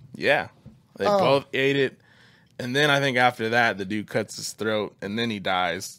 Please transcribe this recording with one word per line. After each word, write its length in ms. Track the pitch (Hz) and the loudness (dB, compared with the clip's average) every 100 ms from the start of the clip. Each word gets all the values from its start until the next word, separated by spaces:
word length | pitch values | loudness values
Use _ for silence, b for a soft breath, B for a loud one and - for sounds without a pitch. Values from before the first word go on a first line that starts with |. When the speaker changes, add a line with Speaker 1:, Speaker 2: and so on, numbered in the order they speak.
| - - | -20 -4
Speaker 1:
Yeah. 340 | 101 143 85 - - - _ - | 0 2 0 -12 -20 -20 _ -2
They 80 | 196 | 2
Speaker 2:
Oh. 120 | 202 | 4
Speaker 1:
both 260 | 127 139 - | 4 2 0
ate 240 | 127 135 139 | 0 0 2
it. 200 | 131 - b b b b b - | 0 -4 b b b b b -10
And 160 | 123 135 | -4 0
then 140 | 151 | 2
I 100 | 143 | 2
think 180 | 139 123 | 2 2
after 320 | 123 117 110 | 2 2 0
that, 280 | 117 117 95 | 2 2 0
the 80 | 95 | -4
dude 220 | 107 101 | -6 -2
cuts 260 | 120 104 - | -4 -4 -8
his 160 | - | -12
throat, 420 | - 110 107 98 - | -6 -2 -2 -4 -6
and 160 | 98 110 | -8 -4
then 120 | 117 | -4
he 100 | 104 | -4
dies, 580 | 92 92 90 87 - | -2 0 0 -2 -8